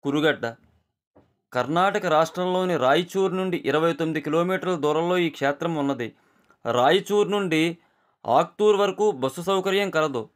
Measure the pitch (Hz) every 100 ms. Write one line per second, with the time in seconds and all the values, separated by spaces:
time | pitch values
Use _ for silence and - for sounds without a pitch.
0 | 139 147 151 143 117 117 _ _ _ _
1 | _ _ _ _ _ 127 123 165 196 202
2 | 180 156 160 - 180 180 185 160 127 147
3 | 175 190 190 185 190 175 - 147 165 156
4 | 160 156 156 160 175 185 180 175 147 151
5 | 170 185 170 - 139 139 170 160 139 127
6 | 117 _ _ _ _ _ 117 120 131 185
7 | 185 208 196 202 190 156 165 165 _ _
8 | _ _ - 127 170 - 214 202 202 190
9 | 214 147 131 175 170 196 190 190 196 160
10 | 156 127 107